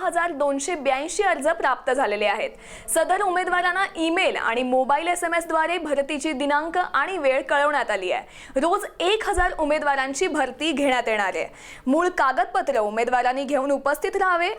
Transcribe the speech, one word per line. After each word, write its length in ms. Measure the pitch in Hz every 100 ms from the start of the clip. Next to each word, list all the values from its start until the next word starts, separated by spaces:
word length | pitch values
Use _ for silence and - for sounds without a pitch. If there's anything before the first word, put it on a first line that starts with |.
| 359
हजार 260 | 339 349
दोनशे 440 | 277 285 277 285 339
ब्याऐंशी 480 | 262 262 320 -
अर्ज 240 | 392 302 294
प्राप्त 440 | 349 311 247 -
झालेले 340 | 254 214 208 208
आहेत. 240 | 208 139 - - - -
सदर 320 | 330 311 370
उमेदवारांना 640 | 392 349 359 359 359 370 381 339
ईमेल 400 | 320 349 320 190
आणि 280 | - 233
मोबाईल 440 | 254 254 254 285 339
एसएमएसद्वारे 680 | 349 370 330 330 320 320 349
भरतीची 540 | 302 277 277 302 311
दिनांक 460 | 262 285 294 320 359
आणि 400 | - 269 320 381
वेळ 240 | 269 269
कळवण्यात 500 | - 294 285 285 226
आली 200 | 202 180
आहे. 480 | 127 - - - -
रोज 260 | 320 392 381 -
एक 300 | 339 440 -
हजार 240 | 359 - -
उमेदवारांची 680 | 294 302 294 277 269 277 370
भरती 440 | 302 262 240 311
घेण्यात 360 | 277 277 254 233
येणार 280 | 214 190 160
आहे. 100 | - - - - -
मूळ 200 | 302 359 359
कागदपत्र 560 | 277 262 381 392 285 247
उमेदवारांनी 640 | 208 220 240 247 247 262
घेऊन 280 | 269 285 285
उपस्थित 440 | 277 277 294 392 381
राहावे 340 | 370 339 359